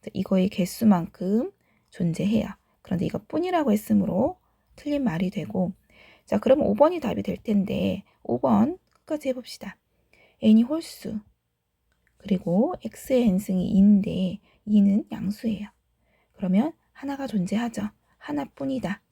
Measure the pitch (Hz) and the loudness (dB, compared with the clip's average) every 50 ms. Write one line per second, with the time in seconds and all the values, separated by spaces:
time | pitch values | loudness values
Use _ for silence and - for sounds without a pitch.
0 | _ 214 _ 185 190 - 190 190 185 196 - - 180 180 - - 226 220 202 175 | _ -12 _ -8 -4 0 2 2 2 2 0 -2 -4 -4 -4 2 4 4 4 4
1 | 165 - _ - 180 185 202 226 269 392 _ _ _ _ _ _ _ _ _ - | 2 -4 _ -8 -4 -2 0 0 -2 -2 _ _ _ _ _ _ _ _ _ -4
2 | - 170 160 - - 202 220 220 - 208 202 _ _ _ _ _ _ - 196 170 | -2 -2 -2 -2 -2 0 0 -2 -2 -4 -10 _ _ _ _ _ _ -6 -4 -4
3 | 190 - - - - _ - 311 349 370 359 339 302 262 202 214 - - 220 202 | -4 -4 -6 -8 -10 _ -6 -4 -4 0 0 0 2 2 0 0 0 0 0 2
4 | 185 - 180 180 233 311 359 _ _ _ _ _ _ _ _ - - 294 294 285 | 2 0 0 0 0 0 -2 _ _ _ _ _ _ _ _ -14 -6 -4 -4 -2
5 | 277 233 160 165 190 180 - - 156 - - 190 185 175 190 _ _ _ _ _ | -2 -2 -2 -2 -4 -4 -4 -6 -10 -6 -4 -2 -2 -2 -4 _ _ _ _ _
6 | - - - _ _ _ - 208 - 220 262 302 - - 202 214 285 311 359 330 | -20 -20 -20 _ _ _ -4 -2 2 2 2 4 4 0 2 4 4 4 2 0
7 | - 226 - - 196 - - - - - 214 202 185 - - - 180 196 180 185 | -4 -4 -4 -4 -4 -6 -6 -8 -4 -2 0 0 0 0 -2 -2 -2 -2 -2 -4
8 | - _ _ _ _ - 233 247 - 262 226 202 220 277 349 - _ _ _ _ | -8 _ _ _ _ -6 -4 -2 0 2 4 4 4 2 0 -6 _ _ _ _
9 | _ - 320 294 - 277 254 254 240 - - - - 202 - _ _ _ _ _ | _ -8 -8 -6 -4 -4 -6 -6 -8 -16 -18 -16 -16 -18 -18 _ _ _ _ _
10 | _ _ _ _ _ _ _ _ - 220 214 220 240 240 294 330 320 - - - | _ _ _ _ _ _ _ _ 4 6 6 6 6 2 0 -4 -6 -10 -16 -14
11 | - - 220 214 - _ _ _ _ _ _ _ _ _ _ _ _ _ _ _ | -12 -10 -10 -10 -10 _ _ _ _ _ _ _ _ _ _ _ _ _ _ _
12 | _ _ _ _ _ - 202 180 - - 170 190 240 339 359 - - 226 - - | _ _ _ _ _ -2 -2 -2 0 0 2 2 2 0 -2 -6 -10 -12 -12 -12
13 | - - 269 254 240 226 180 185 208 - 190 185 180 - - 190 196 208 208 196 | -6 0 0 2 4 4 2 2 0 -2 -2 -2 -2 2 4 6 8 8 8 6
14 | 190 175 170 180 190 180 170 - _ _ _ _ _ 214 208 208 202 202 196 220 | 4 0 -2 -2 -2 -4 -4 -8 _ _ _ _ _ 2 4 4 4 6 4 2
15 | 339 _ - - - 185 208 - - 226 214 175 208 208 _ _ _ _ _ _ | -2 _ -10 -8 -6 -6 -6 -4 -4 -6 -6 -6 -8 -14 _ _ _ _ _ _
16 | _ _ _ _ _ _ _ _ - 180 185 196 254 311 - _ _ _ _ - | _ _ _ _ _ _ _ _ -4 0 2 2 2 0 -4 _ _ _ _ -12
17 | - 277 277 269 277 254 - 208 175 180 - 214 240 240 233 - 202 208 _ _ | -10 -10 -8 -8 -8 -4 -4 -4 -2 -2 -2 -4 -4 -4 -6 -6 -8 -8 _ _
18 | _ _ _ _ - - 294 294 277 - _ - 277 269 269 262 214 - 214 - | _ _ _ _ -12 -8 -6 -6 -6 -8 _ -8 -6 -6 -6 -4 -4 -6 -8 -8
19 | _ _ | _ _